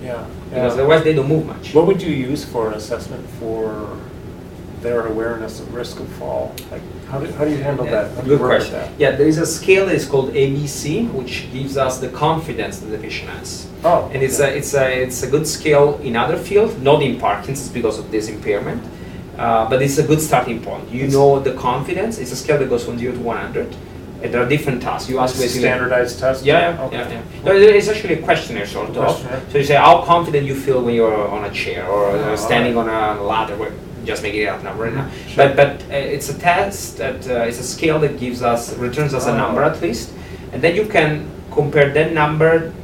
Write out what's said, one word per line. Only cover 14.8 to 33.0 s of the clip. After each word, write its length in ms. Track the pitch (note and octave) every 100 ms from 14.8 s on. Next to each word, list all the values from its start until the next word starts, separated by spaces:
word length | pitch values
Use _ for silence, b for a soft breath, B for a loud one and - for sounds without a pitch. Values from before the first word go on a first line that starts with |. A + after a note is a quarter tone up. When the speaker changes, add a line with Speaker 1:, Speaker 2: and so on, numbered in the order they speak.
| C3 B2+
Speaker 2:
it's 220 | B2+ -
a 60 | B2
good 180 | D3 D#3
scale 500 | - D#3 C#3+ D3 -
in 120 | - A#2
other 220 | C3+ E3+
fields, 400 | - G3+ A3+ -
not 240 | C3 D3
in 180 | C3+ A2+
Parkinson's 500 | G2+ G2+ - C3+ -
because 280 | B2 A2+ G#2+
of 140 | G2+
this 180 | G#2+ G#2+
impairment, 540 | G#2 A2+ G2+ - - - B B B B -
uh, 280 | A#2+ A2+ A2
but 140 | C3
it's 160 | C#3 C#3
a 60 |
good 180 | C#3 D#3
starting 400 | - C3 B2 A#2
point. 260 | - - -
You 140 | A#2+ C3+
Speaker 1:
It's 80 | C3+
Speaker 2:
know 240 | C#3 C#3
the 140 | C3+
confidence. 680 | B2+ B2 C3 C#3+ F3+ A3 -
It's 120 | B2+
a 40 | -
scale 240 | - C#3+
that 100 | C3
goes 160 | A#2+ -
from 140 | A#2
zero 140 | B2
to 60 | A#2+
one 160 | A#2 A2+
hundred. 380 | - - - - B B - -
And 120 | -
there 80 | A#2+
are 60 | B2
different 320 | D3 C#3 B2
tasks. 280 | - - A2+
You 100 | C3
ask 160 | B2+ B2+
Speaker 1:
It's 60 |
a 40 | B2
Speaker 2:
basically 160 | B2 B2
Speaker 1:
standardized 520 | B2 B2 B2 B2 -
test? 260 | C3 C3 C#3
Speaker 2:
Yeah, 280 | D#3+ E3+
yeah, 100 | E3 C3
Speaker 1:
Okay. 120 | B2
Speaker 2:
yeah, 120 | B2
yeah. 120 | A#2 - B
No, 160 | - G3
there 160 | G#3 G3+
is 140 | G3+
actually 260 | G#3+ F#3+ D#3
a 60 |
questionnaire 420 | D3+ E3 - G#2+ G2+
sort 240 | - -
of. 60 | B2
Speaker 1:
Questionnaire. 460 | B2+ - B2 C3 -
Speaker 2:
So 60 | C#3+
you 60 |
say 120 | C#3 C#3+
how 280 | C#3+ E3+
confident 440 | - E3+ E3 D3 C#3
you 80 | C3+
feel 260 | - B2+
when 140 | A#2+ A#2
you're 320 | A2+ G#2+ G2+
on 160 | G#2
a 80 | G2+
chair 340 | - - - F#2
or, 260 | G2+ G2+
uh, 200 | G2+ G#2+
Speaker 1:
Oh, 40 | G#2+
Speaker 2:
standing 420 | A2 A#2+ A#2+ A#2
Speaker 1:
all 80 | A2+
right. 240 | A2